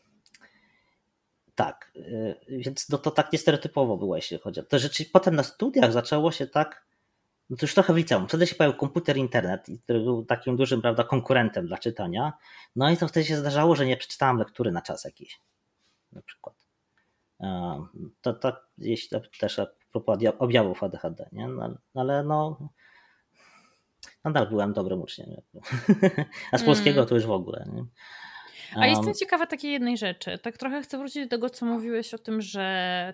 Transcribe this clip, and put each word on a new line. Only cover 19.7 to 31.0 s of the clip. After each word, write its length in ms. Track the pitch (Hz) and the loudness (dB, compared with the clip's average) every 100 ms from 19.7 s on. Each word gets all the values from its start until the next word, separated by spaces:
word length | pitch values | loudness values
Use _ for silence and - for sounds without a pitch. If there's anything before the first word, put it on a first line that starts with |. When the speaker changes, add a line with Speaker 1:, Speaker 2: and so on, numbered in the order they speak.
| _ _ | _ _
Speaker 1:
propos 260 | 113 - 101 | -4 -2 2
obja-, 200 | 110 - | 2 2
objawów 440 | 123 120 98 90 | 2 4 4 0
A 60 | 95 | -6
D 80 | 82 | -6
H 120 | 82 | -8
D, 200 | 85 - | -8 -14
nie? 160 | 104 123 | -12 -10
No, 300 | 127 117 123 _ 131 | -8 -8 -10 _ -4
ale 280 | 131 143 | 0 0
no, 460 | 147 151 156 151 147 - _ _ _ _ _ _ _ _ _ _ _ _ - _ | 0 0 0 -6 -14 -18 _ _ _ _ _ _ _ _ _ _ _ _ -20 _
nadal 240 | 156 147 107 | -2 0 2
byłem 240 | 107 101 | 0 0
dobrym 280 | 98 92 92 | -2 -2 -4
uczniem. 280 | - - - | -6 -12 -16
<laughs> 1200 | - _ - - 123 - - 190 - 151 - - | -18 _ -20 -8 -2 2 4 4 2 -4 -10 -2
A 60 | 123 | 2
z 40 | |
Speaker 2:
Mm. 40 | 151 | 6
Speaker 1:
polskiego 400 | 143 143 139 131 | 6 6 4 4
to 100 | 120 | 2
już 100 | 110 | 2
w 60 | |
ogóle, 340 | 95 87 - 101 | -2 -4 -10 -10
nie? 120 | 113 123 _ - - - - - - - - | -10 -12 _ -20 -18 -18 -18 -20 -20 -8 2
Speaker 2:
A 60 | 254 | 4
jestem 200 | 214 392 | 4 2
Speaker 1:
Em. 60 | |
Speaker 2:
ciekawa 340 | 415 392 339 330 | -2 -2 0 0
takiej 240 | 302 294 | -4 -4
jednej 260 | 285 240 233 | -2 0 0
rzeczy. 400 | 202 180 180 180 | -4 -6 -8 -8
Tak 200 | 240 226 | -10 -8
trochę 240 | 262 285 | -6 -6
chcę 160 | 262 | -8
wrócić 260 | 269 | -10